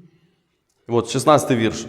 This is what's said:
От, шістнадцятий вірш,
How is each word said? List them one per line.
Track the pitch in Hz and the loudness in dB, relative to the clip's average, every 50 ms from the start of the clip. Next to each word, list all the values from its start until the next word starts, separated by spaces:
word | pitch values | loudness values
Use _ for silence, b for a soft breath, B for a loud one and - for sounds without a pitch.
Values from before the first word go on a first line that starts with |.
| 175 - _ _ _ _ _ _ _ _ _ _ _ _ _ _ _ - | -20 -20 _ _ _ _ _ _ _ _ _ _ _ _ _ _ _ -4
От, | 117 117 113 - | -2 -2 -2 -2
шістнадцятий | - 135 123 156 151 139 - - 131 113 | -4 -2 2 4 2 2 4 2 0 0
вірш, | 110 110 - - - | 0 -2 -2 -4 -10